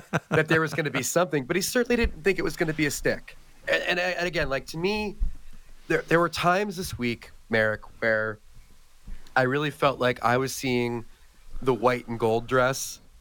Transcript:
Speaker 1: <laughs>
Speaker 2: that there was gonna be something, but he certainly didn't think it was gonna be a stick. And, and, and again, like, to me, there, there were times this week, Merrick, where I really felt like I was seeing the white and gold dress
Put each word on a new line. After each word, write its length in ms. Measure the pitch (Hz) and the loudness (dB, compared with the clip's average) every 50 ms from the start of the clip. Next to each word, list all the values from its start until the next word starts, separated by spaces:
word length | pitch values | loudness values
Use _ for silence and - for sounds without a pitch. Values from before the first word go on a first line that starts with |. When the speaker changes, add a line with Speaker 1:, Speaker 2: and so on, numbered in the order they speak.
| - - | -2 -2
Speaker 1:
<laughs> 200 | - - - - | -4 -4 -4 0
Speaker 2:
that 180 | - 151 156 156 | 0 0 2 4
there 140 | 165 160 | 4 2
was 120 | 160 147 147 | 2 0 0
gonna 180 | - 156 143 | -2 -2 -2
be 120 | 113 135 123 | -2 -4 -2
something, 420 | - - 170 180 180 160 147 127 | 0 2 2 2 2 0 -2 0
but 100 | 120 170 | 0 -2
he 60 | 185 | -2
certainly 340 | 185 - - 254 240 - 240 | 0 0 0 0 2 2 2
didn't 280 | 233 233 - - - 151 | 2 2 0 0 0 0
think 140 | 196 190 - | 0 0 0
it 40 | - | 0
was 120 | 170 151 | -4 -2
gonna 180 | - 175 160 156 | -2 -2 -2 0
be 120 | 156 156 | 0 0
a 60 | 143 | 0
stick. 460 | 135 - - 135 107 - - - - - - - - - - - | 0 0 0 -2 -2 -2 -4 -14 -20 -20 -20 -20 -20 -10 -4 0
And, 160 | 156 160 160 | 0 0 0
and, 160 | 160 175 175 | 0 0 0
and 280 | 180 180 175 170 175 180 | 0 -2 -2 -2 -2 -2
again, 220 | 151 165 151 135 | 0 0 0 0
like, 160 | 135 135 135 - | -2 -4 -4 -6
to 100 | - 160 | -6 -2
me, 380 | 170 196 208 214 214 202 190 - - - - - - - - - - - - - - - | 0 0 0 0 -2 -4 -2 0 0 0 0 -2 -10 -14 -16 -16 -16 -18 -20 -12 -4 -2
there, 160 | 165 - - - | -2 0 0 2
there 120 | 156 165 | 2 4
were 100 | 170 165 | 2 2
times 480 | 160 - - 170 180 190 208 214 180 175 | 0 0 2 2 2 2 0 -2 -4 -6
this 200 | 185 - - - | -8 -8 -6 -4
week, 340 | 120 120 117 - - - - - - - | -2 -2 -2 -4 -8 -16 -20 -18 -8 0
Merrick, 320 | 113 113 110 110 107 107 - - - - | 2 2 2 2 0 -2 -6 -12 -10 -4
where 380 | 117 117 110 110 110 110 107 - - - - - - - - - - - - - - - - - - - - | 0 0 2 2 0 -2 -6 -8 -14 -20 -20 -20 -20 -20 -20 -20 -20 -20 -20 -18 -14 -12 -10 -10 -8 -2 2
I 80 | 131 131 | 2 2
really 280 | 127 135 147 151 147 | 4 2 0 0 -2
felt 280 | 135 - 151 143 127 - | -2 2 2 2 2 4
like 240 | 123 123 123 - - | 2 2 2 2 2
I 140 | 113 120 127 | 2 2 2
was 160 | 135 131 - | 2 0 -4
seeing 520 | - - 131 123 123 120 120 120 120 113 - - - - - - - - - - - | -4 -2 0 2 2 2 0 -2 -4 -8 -10 -16 -20 -20 -20 -20 -20 -16 -10 -8 -2
the 120 | 123 131 127 | 2 2 2
white 340 | 113 110 127 123 123 - - | 4 4 2 2 2 -2 -6
and 120 | 117 113 | -4 0
gold 280 | 117 113 110 117 117 117 | 2 2 2 2 0 2
dress 520 | 127 131 123 127 135 - - - - - - - - - | 2 4 4 4 2 -2 -6 -10 -12 -14 -18 -20 -18 -14